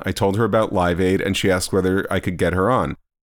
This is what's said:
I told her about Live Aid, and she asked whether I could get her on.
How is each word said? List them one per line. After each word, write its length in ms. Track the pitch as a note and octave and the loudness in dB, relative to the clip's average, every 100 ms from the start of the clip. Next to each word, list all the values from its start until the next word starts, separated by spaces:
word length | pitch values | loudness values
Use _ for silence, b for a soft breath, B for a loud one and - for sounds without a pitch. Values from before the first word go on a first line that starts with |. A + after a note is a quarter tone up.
| - | -4
I 60 | |
told 240 | F2+ G2 G2+ | -2 0 2
her 80 | |
about 280 | A2+ A2 G#2+ | 0 0 0
Live 260 | G2 F2 F2 | 0 0 2
Aid, 200 | F#2 F#2+ | 2 2
and 160 | G2 F#2+ | 0 0
she 140 | G2 | 0
asked 220 | F#2 - | 0 0
whether 380 | G2 F#2 F#2+ - | 0 2 0 0
I 80 | F#2+ | -4
could 180 | - F2 | -4 -2
get 160 | F2 | 0
her 160 | F2+ G2 | 0 0
on. 260 | B2+ D#2 - _ _ _ | 0 -2 -8 _ _ _